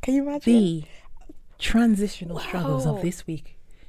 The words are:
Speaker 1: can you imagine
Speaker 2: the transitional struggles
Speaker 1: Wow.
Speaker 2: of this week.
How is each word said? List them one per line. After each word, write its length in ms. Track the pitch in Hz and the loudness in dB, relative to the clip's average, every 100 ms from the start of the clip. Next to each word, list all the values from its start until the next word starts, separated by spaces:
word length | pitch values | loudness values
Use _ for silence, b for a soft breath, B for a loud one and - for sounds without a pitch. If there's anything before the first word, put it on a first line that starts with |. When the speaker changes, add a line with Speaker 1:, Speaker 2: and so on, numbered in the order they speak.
Speaker 1:
can 140 | - | 0
you 80 | 277 | 0
imagine 300 | 277 285 233 | 0 0 4
Speaker 2:
the 320 | 233 185 160 156 b b - - - - - | 6 6 0 -8 b b -16 -16 -18 -18 -8
transitional 800 | - 226 233 202 202 - 170 170 | 0 4 4 4 0 -4 -8 -8
struggles 480 | - 180 175 262 160 | -6 -4 -2 0 0
Speaker 1:
Wow. 80 | |
Speaker 2:
of 80 | 202 | 0
this 240 | 175 - - | -4 -6 -8
week. 320 | 156 - - - - | -8 -10 -16 -20 -20